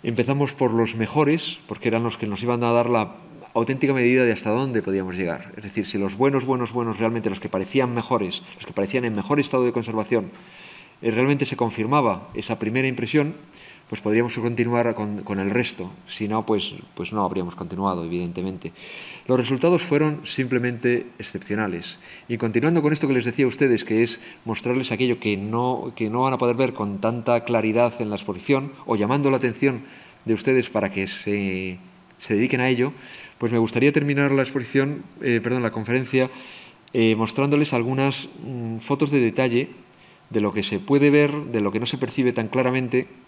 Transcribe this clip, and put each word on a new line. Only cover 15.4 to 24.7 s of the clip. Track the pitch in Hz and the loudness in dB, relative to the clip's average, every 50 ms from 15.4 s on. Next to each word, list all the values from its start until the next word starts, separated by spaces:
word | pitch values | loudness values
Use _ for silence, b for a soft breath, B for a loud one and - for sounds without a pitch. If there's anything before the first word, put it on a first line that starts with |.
| 95 101 | 0 0
resto. | 104 120 120 - - - 90 90 - - - | 0 0 0 -2 -4 -6 -10 -12 -12 -18 -16
Si | - - - 107 | -14 -8 -6 -4
no, | 101 107 110 110 | -2 -2 -2 0
pues, | - 110 101 - - - - - - - | 0 0 0 0 -4 -8 -14 -18 -18 -12
pues | - 90 - 110 | -10 -10 -6 -2
no | 107 98 | -2 -2
habríamos | 90 90 95 90 87 - | 0 -2 -2 -4 -4 -8
continuado, | - 90 82 90 90 98 98 92 87 82 | -10 -10 -8 -6 -2 -2 -2 -2 -2 -4
evidentemente. | 82 87 87 90 87 87 90 90 95 92 90 - 85 B B B B B B B B B B B | -4 -4 -4 -4 -4 -6 -6 -6 -6 -8 -8 -12 -14 B B B B B B B B B B B
Los | - 131 127 | 0 2 2
resultados | 120 117 139 123 - 170 180 160 - | 2 0 0 2 2 2 2 2 2
fueron | - 147 147 156 151 151 147 - | 0 0 2 2 0 -2 -4 -8
simplemente | - - - 131 120 127 123 120 123 120 117 120 123 120 120 - - - | -6 -4 -4 -2 0 0 0 0 -2 -4 0 0 2 2 2 -2 -6 -14
excepcionales. | - 104 - - 95 - - 104 107 110 98 87 85 85 - - B B B B B B | -14 -12 -10 -10 -10 -6 -4 -2 -2 -2 -2 -4 -6 -8 -10 -12 B B B B B B
Y | - 120 | -6 -4
continuando | 113 123 113 107 117 131 160 170 170 | -2 -2 0 0 2 2 4 2 4
con | 147 151 | 4 2
esto | 156 147 - | 2 2 2
que | 135 135 | 2 2
les | 123 113 | 2 2
decía | 123 - - 135 | 0 2 2 2
a | |
ustedes, | 127 - - 143 135 117 107 - | 2 2 2 4 4 4 2 2
que | - 110 110 117 | 0 2 2 4
es | 120 - B B B B B B | 2 0 B B B B B B
mostrarles | 113 110 - - 120 | -6 -6 -4 -2 0